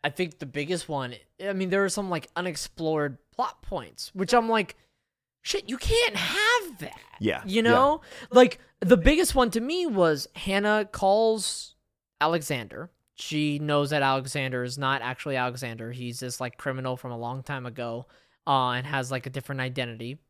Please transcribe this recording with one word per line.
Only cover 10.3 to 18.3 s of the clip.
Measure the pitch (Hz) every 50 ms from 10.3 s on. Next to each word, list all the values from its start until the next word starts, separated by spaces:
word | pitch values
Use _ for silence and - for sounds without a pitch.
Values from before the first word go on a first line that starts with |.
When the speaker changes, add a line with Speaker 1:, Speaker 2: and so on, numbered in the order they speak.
| _
Speaker 1:
Hannah | - - 185 190 196 202 208 214 214 208 208
calls | - - - 190 196 214 226 226 220 220 190 - - - - - - _ _ _ _ _ _ _ _ _
Alexander. | 147 156 165 170 147 - 147 123 113 98 - - 156 175 _ _ _ _ _
She | - - - 156 151 151 151 147 143
knows | 151 151 147 147 143 139
that | 151 147 139
Alexander | 135 135 135 131 135 - 147 135 131 127 123 123
is | 123 123 139
not | 139 131 139 135 117
actually | 123 127 - - 151 139
Alexander. | 127 123 127 123 123 135 120 117 113 117 117
He's | 120 123 123 120 120 123
this, | 131 123 123 -
like, | 131 120 -
criminal | - - 143 131 131 131 131 127
from | 127 - 127
a | 120 117
long | 117 120 127 135 131
time | - 143 131 123
ago, | 123 113 123 120 117 117 117 120 _ _ _ _ _